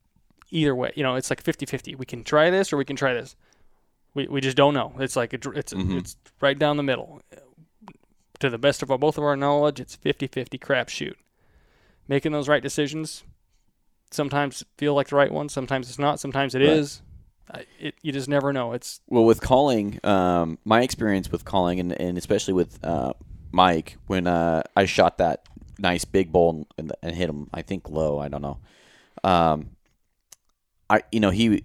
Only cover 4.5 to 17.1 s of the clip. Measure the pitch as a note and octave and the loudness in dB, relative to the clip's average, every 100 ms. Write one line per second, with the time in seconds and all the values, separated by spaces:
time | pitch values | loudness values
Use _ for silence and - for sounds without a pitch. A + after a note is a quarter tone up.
4.5 | C3 C#3+ C#3+ A#2+ C3 C3+ C3+ A#2 A2+ C3+ | 4 4 4 -2 -6 -4 -2 -4 -6 -8
5.5 | D3 - F#2+ F#2 F2+ F2+ - _ _ C#3 | -10 -8 -4 -2 -4 -6 -14 _ _ -2
6.5 | C#3+ D3 D3 C#3 A#2+ - - - - C3 | 2 0 0 -2 -4 -6 -18 -20 -20 -20
7.5 | _ _ _ G#3+ - _ _ _ - C#3 | _ _ _ -20 -20 _ _ _ -4 -4
8.5 | A#2 C#3 - C3+ C3 D3 D3+ D3 C#3 C#3+ | 0 0 0 0 0 0 0 0 0 2
9.5 | D3 D3 C#3 - - C#3+ - C3+ - B2 | 2 2 -2 -10 -6 -4 -4 -4 -6 -10
10.5 | C3 - C3 A#2 - D2 - _ _ _ | -8 -2 -2 -2 -6 -10 -12 _ _ _
11.5 | _ _ _ _ _ - C#3 D#3 D3+ C#3 | _ _ _ _ _ -4 -2 0 -2 2
12.5 | D3 C3 - C#3+ D#3 D#3 - - - _ | 0 0 -4 -4 -4 -10 -12 -20 -20 _
13.5 | _ _ _ _ _ _ - C#3+ C#3+ C#3+ | _ _ _ _ _ _ -6 -2 -2 -2
14.5 | - - - D3 C#3+ C3+ C#3+ C#3 D3+ D3 | -4 -16 -4 0 0 2 2 2 0 -6
15.5 | - C3 C3+ B2 - C#3+ C#3+ C#3+ C3+ C#3 | -6 -4 -4 -4 -4 -2 -2 -4 -2 -2
16.5 | B2+ C#3+ D#3 C#3+ - - | 4 4 4 0 -6 -20